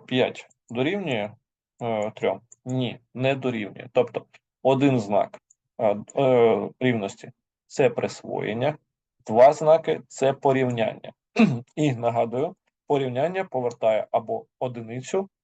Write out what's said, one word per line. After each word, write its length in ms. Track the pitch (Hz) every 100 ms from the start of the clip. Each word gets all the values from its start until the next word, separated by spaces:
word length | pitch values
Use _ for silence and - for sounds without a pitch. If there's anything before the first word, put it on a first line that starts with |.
| -
п'ять 400 | 127 104 - - _ -
дорівнює, 640 | 117 139 202 170 113 104 - _ _ _ -
е, 300 | 120 110 107
трьом? 300 | - 104 95 _ _ 127
Ні, 340 | 131 117 101 _
не 220 | 120 135 135
дорівнює. 520 | 127 113 98 95 -
Тобто 320 | 127 120 - - _ _ _
один 360 | 127 131 139 127
знак, 420 | 104 101 - - _ _ _ -
е, 200 | 110 101 - 139
е, 540 | 131 123 117 104 101 -
рівності — 520 | 127 113 98 - - - _ _ _
це 220 | - 127
присвоєння, 880 | - - - 101 98 98 113 139 151 _ _ _ _ -
два 260 | 113 135
знаки — 480 | 156 156 160 160 160 -
це 260 | - 135
порівняння. 800 | 135 135 131 127 120 107 101 - - _ 226
<clears throat> 400 | 214 120 - -
І 180 | 151
нагадую, 640 | 117 117 117 117 123 165 - _ _ -
порівняння 560 | 143 131 123 160 185
повертає 640 | 185 127 123 - 113 110 -
або 340 | 113 110 113 - -
одиницю, 680 | 127 120 113 123 127 190 196 _